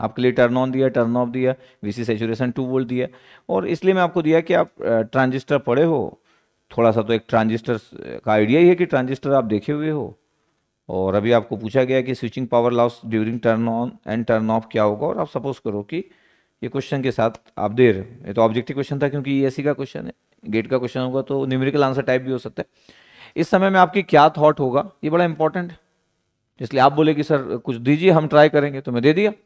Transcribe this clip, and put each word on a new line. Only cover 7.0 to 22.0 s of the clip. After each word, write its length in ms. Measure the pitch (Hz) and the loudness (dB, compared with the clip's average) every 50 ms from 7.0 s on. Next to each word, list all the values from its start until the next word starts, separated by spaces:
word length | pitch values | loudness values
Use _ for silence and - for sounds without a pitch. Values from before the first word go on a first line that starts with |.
तो 100 | 107 110 | 0 0
एक 120 | 117 110 - - | -2 -2 -2 0
ट्रांजिस्टर 500 | - 113 110 110 113 113 - 120 120 107 - _ - - - 64 60 - - | 0 0 2 2 -2 -4 -2 -4 -6 -6 -6 _ -20 -18 -14 -14 -14 -8 -2
का 80 | - | 0
आइडिया 280 | 107 107 107 107 127 160 | 2 2 4 4 4 6
ही 80 | 175 175 | 6 6
है 60 | 180 | 6
कि 120 | 170 175 | 4 0
ट्रांजिस्टर 460 | - 160 131 127 127 135 - - 139 | 0 0 -2 -2 -2 -6 -6 -2 0
आप 120 | 139 135 120 | 0 0 2
देखे 280 | 107 107 104 - - | 0 -2 -4 -2 -4
हुए 180 | 147 147 151 156 | -4 -4 -4 -4
हो। 280 | 156 147 113 - - _ _ _ _ _ _ _ _ _ _ _ _ _ _ - | -4 -4 -6 -8 -12 _ _ _ _ _ _ _ _ _ _ _ _ _ _ -8
और 260 | - 92 95 95 95 | -4 -2 -2 0 0
अभी 180 | 104 104 117 | 0 2 4
आपको 240 | 120 113 104 - 113 | 2 2 2 -2 -10
पूछा 280 | 101 110 107 110 135 127 | -8 -8 -2 0 0 0
गया 160 | 127 131 131 | 2 0 -2
कि 120 | 123 131 127 | -2 -2 -6
switching 340 | - - 113 - 131 131 117 | -6 -8 -8 -6 -8 -6 0
power 240 | 127 120 117 123 | 0 2 2 2
loss 240 | 120 120 120 120 120 - - | 2 2 0 0 -2 -6 -10
during 320 | 113 113 110 107 113 117 120 | -4 -2 -2 -2 -2 -4 -2
turn 280 | 110 117 113 113 117 117 | 0 0 0 0 0 -2
on 220 | 113 117 120 127 - - - - | -2 -4 -6 -6 -8 -12 -10 -6
and 180 | 107 117 113 | -6 -4 -2
turn 240 | - 113 110 110 110 | 0 0 0 0 0
off 180 | 110 113 113 - | -2 -2 -2 -4
क्या 100 | - 110 | -2 0
होगा, 240 | 107 104 104 107 139 | 0 0 0 -2 -4
और 120 | 165 - 220 | -4 -4 -4
आप 100 | 165 151 | -6 -6
सपोज 300 | - 135 117 139 127 - | -6 -8 -6 -6 -8 -8
करो 240 | - 117 101 101 | -8 -8 -8 -8
कि 160 | 101 - 156 170 196 - _ _ _ _ _ _ _ _ _ - | -8 -8 -10 -10 -10 -10 _ _ _ _ _ _ _ _ _ -12
ये 60 | 117 120 | -12 -8
क्वेश्चन 340 | - 139 - - 147 139 | -6 -6 -6 -4 -4 -4
के 100 | 127 131 | -2 -4
साथ 180 | 113 - 110 113 110 - _ _ - - | -2 0 -2 -2 -2 -6 _ _ -8 -6
आप 120 | 104 104 | -6 -2
दे 200 | 107 123 127 117 | 2 4 6 6
रहे 100 | 98 95 | 4 2
हो। 240 | 95 - - - - | -2 -10 -16 -18 -14
ये 60 | - | -6
तो 100 | 101 - | 0 2
ऑब्जेक्टिव 320 | 113 113 110 123 117 - 139 | 2 2 2 0 -4 -6 -6
क्वेश्चन 280 | 139 135 - 143 143 | -8 -6 -6 -4 -2
था 60 | 147 143 | -2 -2
क्योंकि 220 | 139 143 127 139 | -2 -4 -6 -4
ये 120 | 139 135 | -2 0
ईएससी 200 | 135 131 127 - | 0 -2 -2 -2
का 100 | 139 147 | -4 -4
क्वेश्चन 340 | 143 - 139 - - - - | -4 -4 -8 -10 -10 -12 -12
है, 60 | - - _ _ _ _ _ - | -14 -16 _ _ _ _ _ -10
गेट 220 | - 104 113 104 | -4 -2 -2 -2
का 120 | - 135 127 | 0 -2 -2
क्वेश्चन 220 | 127 117 - 131 | -2 -4 -6 -6
होगा 220 | 127 127 127 135 | -6 -4 -4 -4
तो 220 | 127 - 139 139 135 | -4 -2 -4 -4 -2
न्यूमेरिकल 380 | 131 131 131 131 139 139 147 139 | -2 -2 0 0 0 2 2 0
आंसर 180 | 135 131 139 | 0 0 -2